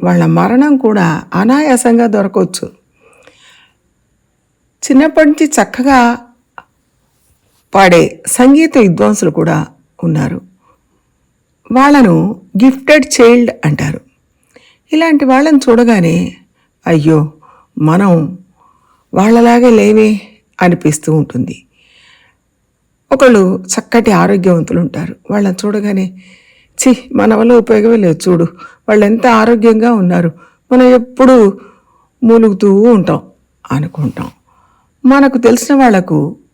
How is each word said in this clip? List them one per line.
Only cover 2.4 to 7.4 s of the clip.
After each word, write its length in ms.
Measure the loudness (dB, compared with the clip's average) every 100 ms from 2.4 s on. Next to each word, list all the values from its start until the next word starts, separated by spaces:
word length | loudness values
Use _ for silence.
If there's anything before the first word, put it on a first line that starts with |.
| -4 -6 -14 _ _ _ _ _ _ _ _ _ _ _ _ _ _ _ _ _ _ _
చిన్నప్పటి 720 | _ _ -2 0 0 2 0
నుంచి 180 | 0 -2
చక్కగా 720 | -2 -4 -4 0 2 0 -4 -12 _ _ -20 -20 _ _ _ _ _ _ _